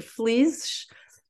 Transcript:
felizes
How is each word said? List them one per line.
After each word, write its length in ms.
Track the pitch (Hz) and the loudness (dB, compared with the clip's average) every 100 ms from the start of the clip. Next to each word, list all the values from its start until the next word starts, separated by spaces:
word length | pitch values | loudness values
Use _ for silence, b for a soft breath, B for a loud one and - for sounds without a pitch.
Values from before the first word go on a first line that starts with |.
| - - | -12 -4
felizes 720 | 226 233 302 - - - - b b b | 0 4 4 2 -6 -10 -12 b b b